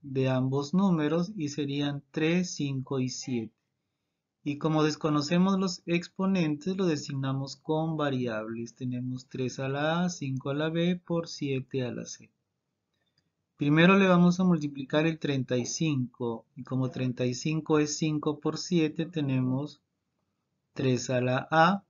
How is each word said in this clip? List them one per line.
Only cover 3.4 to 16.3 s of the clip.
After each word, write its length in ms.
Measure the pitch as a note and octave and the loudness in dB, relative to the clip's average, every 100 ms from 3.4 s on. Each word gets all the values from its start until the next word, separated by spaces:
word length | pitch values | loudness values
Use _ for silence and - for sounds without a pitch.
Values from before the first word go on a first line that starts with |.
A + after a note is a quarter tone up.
| A2 _ _ _ _ _ _ _ _ _ | -4 _ _ _ _ _ _ _ _ _
Y 140 | - C#3+ | -8 -2
como 260 | D#3+ D#3 | 0 2
desconocemos 760 | D3+ D3+ D#3+ D3 D3 F3 F#3 F#3+ | 2 0 0 0 2 2 2 2
los 240 | F#3+ F3+ - | -2 -4 -2
exponentes, 920 | E3+ E3+ - F#3+ F#3+ D#3 D3+ F3+ F#3+ | -4 -4 -4 -2 2 0 -2 -4 -2
lo 120 | F#3 | 0
designamos 680 | D3 C#3 C#3 C3+ C3+ C3+ - | 0 -4 -6 -4 -4 -6 -10
con 400 | - D#3 D#3+ D#3 | -4 -2 -2 -2
variables. 800 | D3 C3 B2 A2 A2 A2+ A#2+ | -2 -2 -2 -4 -6 -8 -10
Tenemos 540 | - B2+ B2 B2 B2+ - | -8 -6 -6 -6 -8 -10
tres 320 | C3+ B2+ B2+ | -6 -6 -4
a 100 | C3+ | -6
la 340 | C#3 D3+ E3 | -2 0 0
A, 60 | F3+ | 0
cinco 400 | F3 C#3 C3 C#3 | -2 -6 -4 -4
a 60 | C#3+ | -2
la 140 | D#3 | -2
B, 300 | E3 E3+ F3+ _ | 0 0 0 _
por 220 | E3+ E3 | -4 -4
siete 560 | - D3 C3 C3 C3+ | -6 -4 -4 -4 -4
a 80 | B2 | -4
la 140 | A2+ A#2 | -6 -10
C. 260 | - A2 _ _ _ _ _ _ _ _ _ _ _ _ _ | -14 -20 _ _ _ _ _ _ _ _ _ _ _ _ _
Primero 380 | C#3+ D3+ F3 G3 | 2 6 8 8
le 120 | F#3+ | 6
vamos 320 | F3+ F3 F3 | 8 6 6
a 40 | |
multiplicar 600 | F#3 E3+ D3 C#3 C3 D3+ D#3+ | 4 2 0 -8 -2 0 0
el 140 | D#3+ | 0
treinta 360 | D3+ C#3 B2+ B2+ | -2 -2 0 -2
y 120 | A#2+ | -2
cinco, 760 | - D#3+ C#3 B2 _ A#2+ | -2 0 0 -2 _ -6